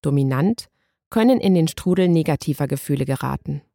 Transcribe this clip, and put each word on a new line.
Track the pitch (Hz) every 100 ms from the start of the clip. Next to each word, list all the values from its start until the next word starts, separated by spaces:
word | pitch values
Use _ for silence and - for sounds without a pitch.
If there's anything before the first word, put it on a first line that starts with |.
dominant, | 147 143 135 131 175 233 - _ _ _ _
können | 226 233 254
in | 196
den | 180 160
Strudel | - - 180 180
negativer | 170 160 143 - 143 143
Gefühle | 139 - 139
geraten. | 135 135 131 139 - 143 _